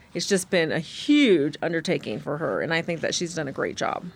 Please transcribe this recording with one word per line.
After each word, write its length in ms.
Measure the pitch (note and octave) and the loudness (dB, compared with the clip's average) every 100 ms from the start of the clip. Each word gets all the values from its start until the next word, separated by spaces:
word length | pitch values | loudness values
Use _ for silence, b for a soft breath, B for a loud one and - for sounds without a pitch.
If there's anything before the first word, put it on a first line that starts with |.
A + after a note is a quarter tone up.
| b | b
It's 140 | F3+ - | -8 0
just 220 | G3 F#3 | 0 2
been 220 | F#3 D#3+ | 0 2
a 80 | A#2+ | 0
huge 800 | D#3 - - D4 C4+ F3 C#3+ D3+ | -4 -6 4 6 8 6 4 0
undertaking 580 | D#3+ E3 D#3 D#3+ - G#2+ | -2 -2 -2 -2 -2 -6
for 180 | D3 D3 | -6 -4
her, 240 | D#3+ F#2+ | -2 -2
and 120 | F#2+ | 0
I 80 | E3 | -2
think 180 | E3 E3 | -2 -4
that 140 | - - | -2 -2
she's 180 | E3+ | -4
done 140 | E3+ C#3+ | -4 -6
a 40 | |
great 240 | - F2+ - | -4 -4 -2
job. 300 | - - F3 | -4 -4 -8